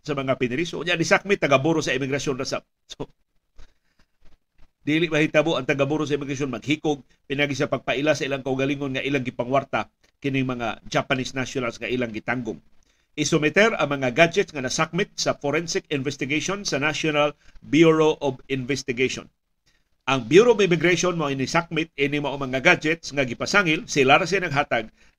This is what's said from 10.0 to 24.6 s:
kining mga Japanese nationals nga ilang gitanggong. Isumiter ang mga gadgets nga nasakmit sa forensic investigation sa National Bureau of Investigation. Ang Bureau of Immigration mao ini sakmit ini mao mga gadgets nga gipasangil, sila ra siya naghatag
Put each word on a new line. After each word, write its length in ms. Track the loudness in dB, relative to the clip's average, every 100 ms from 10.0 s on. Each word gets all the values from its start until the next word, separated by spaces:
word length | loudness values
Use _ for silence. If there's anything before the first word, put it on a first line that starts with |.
| _ _
kining 240 | -4 -2 -2
mga 400 | -2 -4 -6 -4
Japanese 480 | -4 0 -2 -2
nationals 480 | -6 -6 -4 -4 -6
nga 80 | -4
ilang 240 | -4 -4
gitanggong. 480 | -6 -6 -6 -4 -8 _ -20 _ _ _
Isumiter 640 | -6 0 2 2 4 2 2
ang 160 | -2
mga 160 | 0 0
gadgets 400 | 4 4 4 -2
nga 80 | -2
nasakmit 560 | -4 -2 -2 -2 -4
sa 240 | -4 -4 -2
forensic 480 | -2 -2 -2 -6 -4
investigation 800 | -4 -4 -6 -4 -4 -2 -4 -4
sa 160 | -2
National 480 | -2 -2 -2 2 0 -2 -18 -20
Bureau 560 | 0 6 6 8 4 2
of 240 | -2 -4 -6
Investigation. 800 | -6 -2 -4 -4 -2 -2 -2 -12 _ _ _ _ _ _ _ -4
Ang 160 | -2 4
Bureau 260 | 6 8
of 80 | 6
Immigration 540 | 4 2 2 2 0
mao 160 | 0 -2
ini 160 | -2 -2
sakmit 480 | -2 -2 -4 -4
ini 240 | -2 -2 0
mao 160 | -4
mga 240 | -4 -4 0
gadgets 560 | 2 2 2 -4 -4
nga 80 | -4
gipasangil, 640 | -2 -2 0 2 2 0 -2
sila 320 | 2 6 4
ra 80 | 4
siya 160 | -2
naghatag 480 | -2 -4